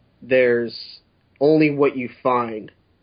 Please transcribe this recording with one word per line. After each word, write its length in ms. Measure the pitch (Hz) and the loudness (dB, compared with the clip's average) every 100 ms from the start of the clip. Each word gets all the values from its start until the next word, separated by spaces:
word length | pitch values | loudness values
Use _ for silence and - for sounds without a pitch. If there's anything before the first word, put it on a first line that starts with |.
| _ _ | _ _
There's 800 | 120 131 123 120 117 - - - _ _ _ - | -2 2 2 2 -2 -10 -18 -20 _ _ _ -2
only 300 | 143 156 156 | 2 4 2
what 260 | 143 143 131 | 2 0 -2
you 120 | 123 - | -8 -6
find, 500 | 131 123 117 110 95 - _ _ | -2 -2 -2 -8 -14 -20 _ _